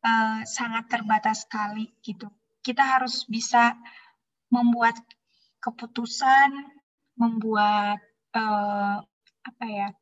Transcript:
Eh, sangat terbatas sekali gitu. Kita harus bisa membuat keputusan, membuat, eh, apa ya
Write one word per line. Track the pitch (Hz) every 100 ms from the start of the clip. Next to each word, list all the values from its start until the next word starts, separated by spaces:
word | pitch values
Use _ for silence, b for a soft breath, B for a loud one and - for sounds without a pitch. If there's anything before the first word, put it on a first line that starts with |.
| 226
Eh, | 226 220 220 226
sangat | - 240 226 233
terbatas | 233 214 214 226 220 -
sekali | 220 208 214 226 _ -
gitu. | 190 208 _ _ _
Kita | - 247 269 262
harus | 254 - -
bisa | 226 - 240 240 233 B B B B _ _ _
membuat | 247 240 233 226 233 _ - _ _ _ _
keputusan, | - 233 233 240 233 - 262 269 277 277 285 _ _ _ _ -
membuat, | 233 226 220 214 208 208 208 208 _ _ _
eh, | 233 220 208 208 202 202 202 - _ _ _ -
apa | _ 226
ya | 208 202 190